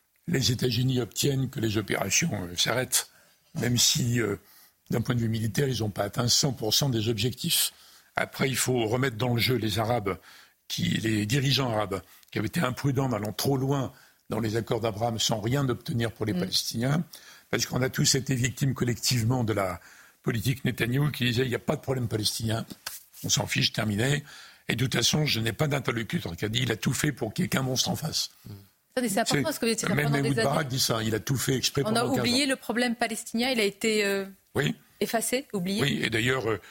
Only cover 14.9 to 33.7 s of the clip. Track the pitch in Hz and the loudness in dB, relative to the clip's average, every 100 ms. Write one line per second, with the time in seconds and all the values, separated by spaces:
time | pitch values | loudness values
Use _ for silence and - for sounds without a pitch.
14.9 | 101 117 110 - 113 110 143 131 117 - | 0 -2 0 0 0 0 0 0 -2 -2
15.9 | 117 113 - 110 180 95 - - 113 127 | -2 -2 -2 -2 0 0 -2 -2 -2 0
16.9 | 160 - - - - - 117 - 123 131 | 0 -2 -10 -20 -18 -4 -2 0 0 0
17.9 | - 143 135 - 127 123 - 139 117 123 | 2 2 2 2 0 0 0 0 0 -2
18.9 | 110 - 123 110 131 110 101 95 87 - | 0 0 2 2 2 2 0 0 -4 -12
19.9 | - - _ - 117 120 - 135 - 113 | -20 -20 _ -4 -2 0 0 -2 0 0
20.9 | 131 147 - 123 117 131 117 - 110 - | 0 0 0 0 2 0 -2 -2 -4 -2
21.9 | 131 117 110 104 - 113 113 - - - | -2 -2 -2 -2 -2 -2 -2 -6 -12 -14
22.9 | - - - - - 101 127 127 - 110 | -14 -20 -8 -2 -2 0 0 0 0 -2
23.9 | 101 131 147 - - - - - 113 127 | 2 2 0 -4 -18 -20 -12 -4 -2 0
24.9 | - 113 156 147 113 113 110 151 139 131 | 2 2 2 0 0 0 0 0 0 -2
25.9 | 120 107 170 87 85 107 120 123 110 - | -2 -2 -4 -4 -6 -2 0 0 0 0
26.9 | 123 151 - 110 - 110 131 131 131 - | 0 0 0 -4 -2 0 0 0 0 0
27.9 | 110 156 - - - 113 101 98 _ _ | -2 -4 -4 -6 -10 -18 -18 -20 _ _
28.9 | 254 240 202 220 147 214 - 226 220 - | -2 0 0 2 2 2 0 0 0 2
29.9 | 143 147 143 139 139 139 151 139 131 - | 2 4 2 2 2 2 2 0 0 2
30.9 | 113 110 107 - 131 - 131 - 143 208 | 2 0 0 0 -2 0 0 0 0 2
31.9 | 226 240 262 240 247 285 254 - 233 247 | 2 2 2 2 2 2 -2 -2 0 0
32.9 | 226 226 220 - 226 254 240 202 | 0 -2 -4 -6 -2 0 2 0